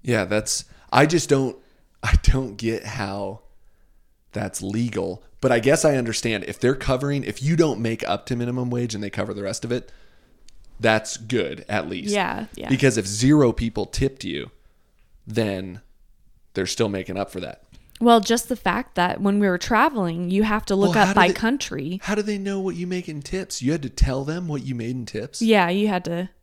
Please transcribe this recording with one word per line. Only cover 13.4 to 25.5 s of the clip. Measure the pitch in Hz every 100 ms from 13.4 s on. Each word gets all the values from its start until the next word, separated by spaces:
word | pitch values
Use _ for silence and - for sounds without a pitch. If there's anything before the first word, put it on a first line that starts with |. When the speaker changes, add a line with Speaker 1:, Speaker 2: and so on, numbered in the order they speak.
| 123
Speaker 1:
people | - 117 110 98
tipped | - 135 135
you, | - 73 - _ _ _ _ _ _ -
then | - 110 107 95 92 95 _ _ _ _ _ _ _
they're | - 92
still | - 110
making | 98 90 92
up | 98
for | 92
that. | 87 - _ - _ -
Speaker 2:
Well, | 233 233
just | 196 233 -
the | 240
fact | 185 202 -
that | - 175 -
when | 196 202
we | 202
were | 180
traveling, | - 226 202 208 175 165 175
you | 190
have | 214 208
to | -
look | 196 196
Speaker 1:
Well, | 175
how | 190
Speaker 2:
up |
Speaker 1:
do | 202
Speaker 2:
by | 180
Speaker 1:
they, |
Speaker 2:
country. | 175 226 269 - - 143 185
Speaker 1:
how | -
do | 208
they | 208 202
know | 196 196
what | 190
you | 170 175
make | 180 175
in | 151
tips? | 139 185 - -
You | 123
had | 160
to | 139
tell | - 139 135
them | 139 170 175
what | 147
you | 131
made | 120 113 127
in |
tips? | 113 107 120 -
Speaker 2:
Yeah, | 220